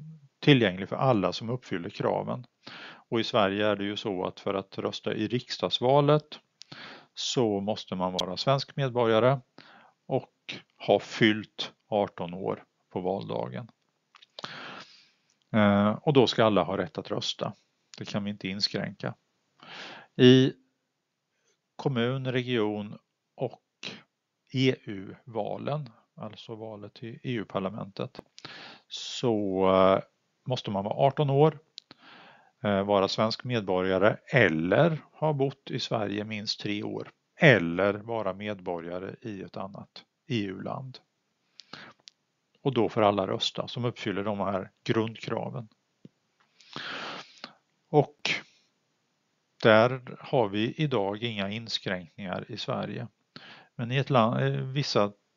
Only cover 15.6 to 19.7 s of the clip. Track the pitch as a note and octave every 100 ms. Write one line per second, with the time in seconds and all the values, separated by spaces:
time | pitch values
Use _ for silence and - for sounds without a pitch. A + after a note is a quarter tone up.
15.6 | G#2 G2+ G#2 A2 D#3+ C#3 A2 - A2 F#2+
16.6 | E2+ F#2+ F2+ - - - - - - -
17.6 | _ _ _ - A2 G#2 G2+ G#2 F#2+ G2+
18.6 | - G2+ F#2+ - G#2 - _ _ _ _
19.6 | -